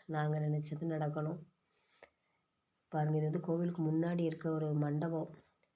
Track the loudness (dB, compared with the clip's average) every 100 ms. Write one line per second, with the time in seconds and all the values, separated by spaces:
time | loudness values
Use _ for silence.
0 | -6 -2 0 0 0 0 -2 -4 -2 0
1 | 0 0 -4 -6 -10 _ _ _ _ _
2 | -20 _ _ _ _ _ _ _ _ 0
3 | 2 2 2 0 0 0 0 0 0 2
4 | 2 2 0 0 -2 0 0 2 2 0
5 | 0 -2 -4 -10 -20 _ _